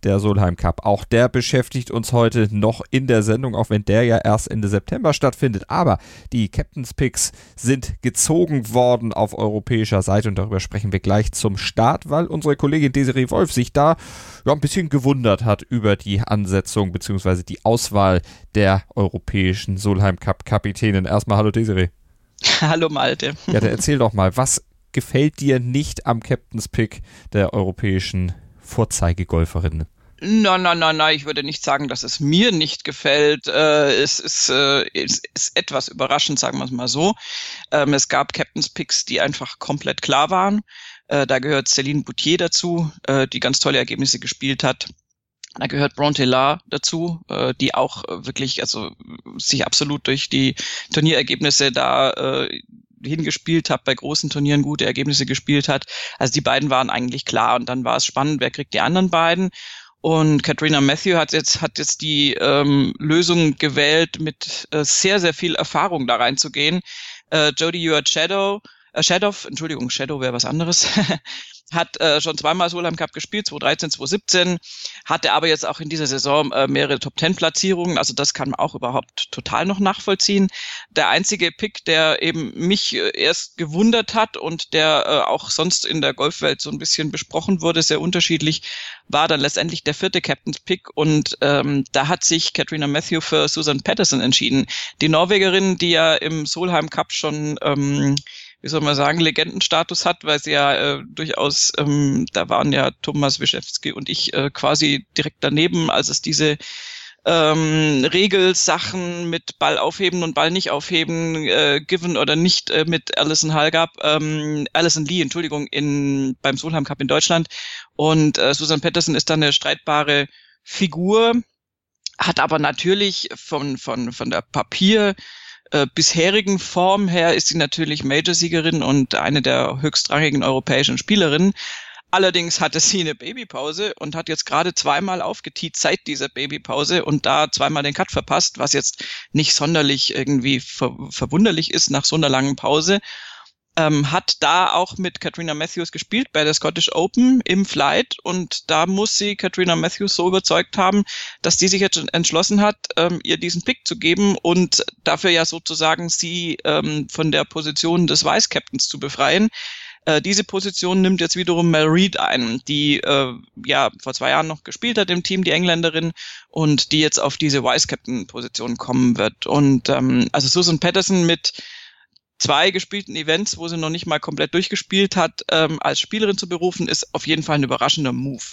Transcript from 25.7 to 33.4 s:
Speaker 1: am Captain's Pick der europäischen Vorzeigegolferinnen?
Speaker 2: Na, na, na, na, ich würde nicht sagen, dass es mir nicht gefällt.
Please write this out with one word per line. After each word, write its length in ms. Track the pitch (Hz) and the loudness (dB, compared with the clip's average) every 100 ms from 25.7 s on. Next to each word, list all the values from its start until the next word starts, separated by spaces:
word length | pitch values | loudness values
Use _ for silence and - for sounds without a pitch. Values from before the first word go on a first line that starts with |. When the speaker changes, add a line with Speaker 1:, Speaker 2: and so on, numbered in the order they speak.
| 131 147 - - | -2 -2 -6 -2
Speaker 1:
am 160 | 117 | -2
Captain's 460 | - 127 _ 113 - | 0 -4 _ -8 -6
Pick 340 | - 110 - - - - | -2 -2 -4 -20 -20 -4
der 200 | 104 95 | 0 2
europäischen 800 | 104 95 92 104 95 - 98 90 - - - | 2 -2 -2 0 0 -2 -2 -4 -6 -14 -20
Vorzeigegolferinnen? 1300 | - - 110 - 87 85 90 82 82 - 85 78 78 _ _ - | -6 -2 -2 2 0 0 0 0 0 0 -2 -2 -8 _ _ -10
Speaker 2:
Na, 380 | 190 220 208 185 | 2 4 4 4
na, 160 | 180 | 2
na, 180 | 170 160 | 4 2
na, 180 | 156 156 | 4 2
ich 140 | 156 | 2
würde 180 | 143 147 | -2 -6
nicht 220 | 143 156 | -6 -6
sagen, 240 | - 139 143 | -2 0 0
dass 140 | 123 | -6
es 180 | 127 - | -6 -2
mir 320 | 143 165 240 | 2 4 4
nicht 320 | 180 151 - | 2 -2 -4
gefällt. 600 | - 143 143 143 147 147 | -10 -4 0 4 4 2